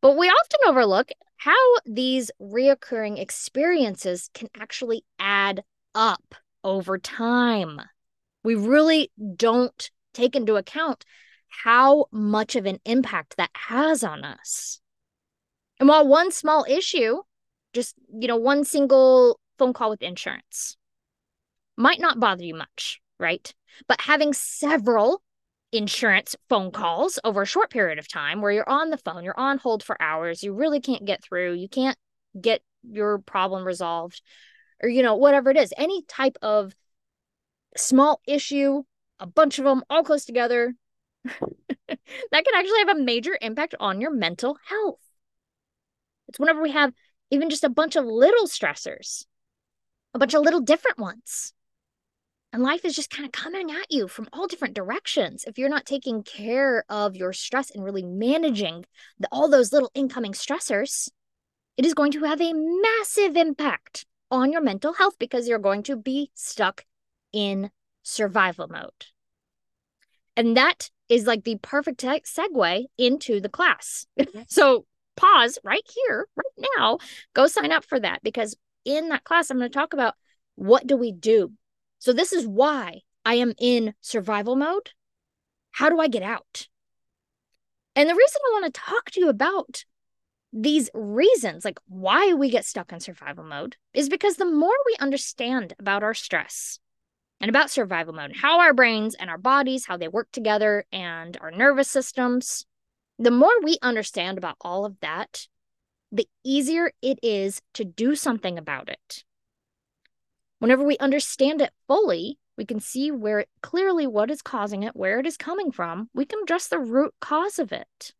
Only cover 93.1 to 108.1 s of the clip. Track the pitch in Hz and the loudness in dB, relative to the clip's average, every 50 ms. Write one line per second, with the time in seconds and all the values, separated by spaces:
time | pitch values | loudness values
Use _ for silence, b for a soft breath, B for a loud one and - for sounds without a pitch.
93.1 | 175 - 147 143 143 170 160 160 151 143 156 254 - _ _ _ _ - 294 277 | -16 -12 -10 -10 -10 -10 -14 -14 -12 -10 -10 -12 -14 _ _ _ _ -2 -2 0
94.1 | 330 339 - 403 349 - 392 359 320 294 311 359 453 554 554 508 440 - 269 277 | -2 0 0 0 0 0 -2 0 2 2 4 4 2 2 2 0 0 0 -2 -2
95.1 | 269 269 - - - - 254 233 254 262 214 165 - _ 202 196 196 202 208 214 | -2 -4 -6 -8 -10 -8 -6 -4 -2 -4 -4 -6 -12 _ -4 -2 -2 0 0 -2
96.1 | 226 - - - - 165 - - - - - - - - _ _ _ _ _ _ | -4 -4 -8 -4 -4 -4 -4 -6 -12 -14 -12 -12 -14 -16 _ _ _ _ _ _
97.1 | _ _ _ _ _ _ 190 208 226 277 302 285 - 277 233 190 185 165 165 165 | _ _ _ _ _ _ -4 2 2 2 2 2 0 -4 -4 -2 -4 -6 -6 -6
98.1 | 160 160 147 143 - - - 285 320 339 349 330 285 247 254 233 226 214 214 220 | -10 -14 -14 -14 -10 -2 0 4 6 6 6 6 6 6 4 4 4 0 -2 -4
99.1 | 220 - - 185 165 165 185 254 269 277 277 254 262 262 - - 185 175 175 160 | -6 -8 -10 -10 -10 -4 0 2 2 2 2 0 -2 -4 -6 -6 -8 -6 -6 -6
100.1 | 175 220 226 _ - 262 220 214 214 214 214 214 208 208 202 _ - 190 180 175 | -4 -6 -6 _ -10 -4 0 0 2 2 2 2 0 0 -4 _ -12 -10 -10 -10
101.1 | 165 165 165 170 175 - - 160 165 185 240 277 285 262 277 - - 269 254 - | -10 -12 -14 -16 -16 -16 -16 -14 -4 2 4 4 4 4 0 0 0 -2 -2 -2
102.1 | - - 254 247 247 254 254 - - - - _ _ _ _ _ _ _ _ _ | -4 -2 -2 0 0 -2 -2 -4 -8 -10 -10 _ _ _ _ _ _ _ _ _
103.1 | _ _ 233 240 240 240 277 370 480 480 339 302 339 - - 254 233 220 208 - | _ _ 2 4 6 6 6 6 6 4 4 0 -2 0 -2 -2 -2 -2 -4 -6
104.1 | - 208 175 185 196 190 180 165 - _ - 175 180 190 202 208 196 _ - 151 | -6 -6 -6 -6 -6 -8 -8 -10 -10 _ -10 -8 -6 -6 -6 -6 -8 _ -10 -8
105.1 | 160 175 220 - _ - - _ _ _ _ _ _ _ _ _ _ _ _ _ | -8 -8 -10 -10 _ -18 -20 _ _ _ _ _ _ _ _ _ _ _ _ _
106.1 | - 202 226 _ _ _ _ 254 269 285 277 262 320 330 339 339 - _ - 262 | -4 -4 -4 _ _ _ _ -2 0 0 0 0 0 0 0 -2 -4 _ -2 -2
107.1 | 269 262 - 233 214 196 196 196 196 - _ _ _ - 220 190 165 - 226 254 | -2 0 -2 -2 -2 0 -2 -4 -6 -8 _ _ _ -10 -10 -10 -6 -2 0 0